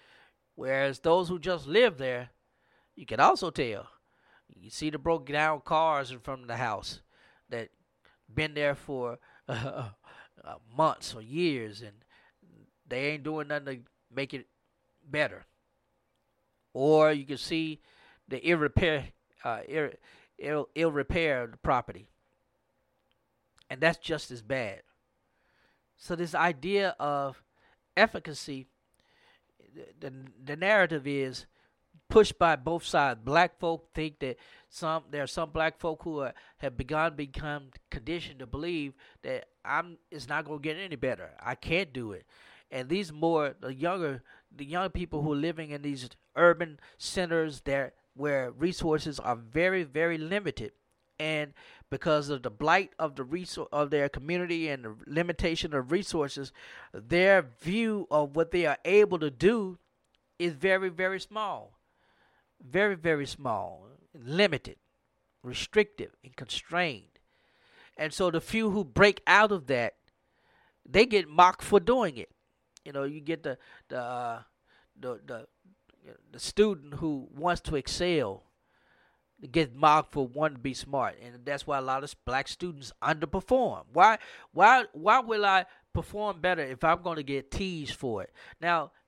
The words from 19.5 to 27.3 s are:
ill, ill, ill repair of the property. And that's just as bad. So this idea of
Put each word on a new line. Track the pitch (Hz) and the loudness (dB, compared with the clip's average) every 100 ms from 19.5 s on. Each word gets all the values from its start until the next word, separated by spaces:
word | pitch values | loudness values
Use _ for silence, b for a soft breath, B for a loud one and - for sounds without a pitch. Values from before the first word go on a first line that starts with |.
| 110 - | -6 -6
ill, | 156 143 - b b b - | -6 -6 -8 b b b -12
ill, | 139 151 - 151 | -6 -4 -4 -2
ill | 165 | 0
repair | 147 135 175 165 131 | 0 -2 -2 0 -2
of | 120 | -4
the | 120 | -4
property. | 156 127 - 92 101 _ _ _ _ _ _ _ _ _ _ _ _ _ _ _ - | 0 0 -2 -12 -20 _ _ _ _ _ _ _ _ _ _ _ _ _ _ _ -16
And | 131 | 0
that's | 160 160 | 0 0
just | - 151 - | -4 -6 -8
as | 123 | -14
bad. | 107 135 107 95 _ _ _ _ _ _ _ _ _ _ _ _ | -6 -4 -4 -10 _ _ _ _ _ _ _ _ _ _ _ _
So | - 170 | -8 -6
this | 170 175 | -2 0
idea | 170 143 170 202 196 - | 0 0 -2 0 0 -2
of | 147 143 139 | -2 -2 -4